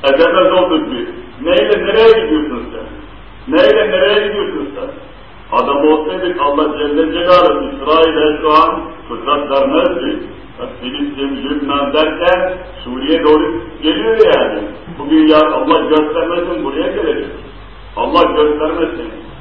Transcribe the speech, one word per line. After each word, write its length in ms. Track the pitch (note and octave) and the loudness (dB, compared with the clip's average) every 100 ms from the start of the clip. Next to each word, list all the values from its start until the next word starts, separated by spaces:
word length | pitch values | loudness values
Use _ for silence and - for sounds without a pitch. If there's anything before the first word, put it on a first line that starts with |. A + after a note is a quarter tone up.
Edemez 480 | C3+ C#3+ E3 F3+ F3+ | 0 4 4 4 4
olduk 340 | F3+ F3+ D#3 - | 4 2 0 -2
biz. 180 | B2 - - - - D#3 | -6 -8 -12 -16 -8 0
Neyle 400 | F3+ - G#3 F#3 | 2 2 0 0
nereye 380 | A3 A3+ A3 | 4 6 6
gidiyorsun 380 | - D#3 - A#2+ - | 4 -2 -2 -6 -10
sen? 140 | - - - - - - - - | -12 -14 -16 -18 -20 -20 -18 -2
Neyle 420 | D#3+ F3+ - - | 0 2 2 0
nereye 380 | F#3 G3+ G#3+ - | 0 2 0 -2
gidiyorsun 400 | - - D3+ C#3+ | -4 -6 -6 -10
sen? 160 | - - - - - - - - | -10 -12 -14 -18 -20 -20 -20 -6
Adam 360 | C3 C#3 C#3+ D3+ | -2 0 2 4
olsaydık 520 | D#3 - F#3 F3+ D#3 | 2 0 -4 -4 -2
Allah 380 | C#3 C#3+ D#3 D3+ | 0 0 0 -2
Celle 340 | D3 D3 D#3+ | -2 0 0
Celaluhu 520 | E3+ F3 F3+ D#3+ C#3+ | 0 2 4 4 0
İsrail'e 760 | - C3+ C#3 D#3+ D#3+ D#3 D3+ D3+ | -4 -6 0 4 4 2 0 0
şu 100 | D#3 | 2
an 320 | D#3 D#3+ D3+ - - - | 4 4 0 -8 -14 -12
fırsat 420 | A#2 - D3 C#3+ | -8 -2 -2 0
vermezdi. 720 | C#3 C3+ D#3 F3 E3+ D#3 - - - - - | 0 2 2 0 0 -4 -6 -8 -16 -18 -14
Bak, 100 | B2 - | -14 -12
Filistin, 540 | B2 C#3+ C#3 C3+ C#3 C3+ | -10 -6 -6 -4 -6 -4
Lübnan 560 | B2+ D3 C#3 C#3 C#3 | -4 -4 -2 -2 0
derken 680 | D3+ D#3 - F3 F3+ F#3 - - - | 0 0 0 0 0 0 -6 -12 -16
Suriye 400 | B2 B2+ C#3 E3 | -12 -6 0 2
doğru 380 | D#3 D3+ D3+ - - - | 4 4 2 -4 -8 -6
geliyor 360 | D#3 E3+ A3 A3 A3 | -2 0 0 4 4
yani. 260 | - - - - - - E3+ | 4 0 -4 -8 -14 -16 -10
Bugün 300 | C#3+ D#3 D#3 | 0 4 6
ya 100 | D3+ | 6
Allah 420 | D#3 C#3 C#3 D#3 | 4 0 2 0
göstermesin 840 | D3 D3+ D3+ E3 E3+ F3 F3 E3 | 2 2 2 -2 -2 -2 -4 -4
buraya 220 | C#3 D3 F3+ | -6 -4 -4
gelecek. 440 | G3+ E3 C3+ - - - - - - - - | -2 -2 -4 -6 -12 -18 -20 -20 -20 -16 -6
Allah 260 | C#3 E3+ | -2 2
göstermesin. 880 | E3+ D3+ D3+ D3+ D#3 E3+ D#3 - A2+ G#2 - - | 2 2 2 2 -2 -2 -4 -6 -10 -12 -16 -18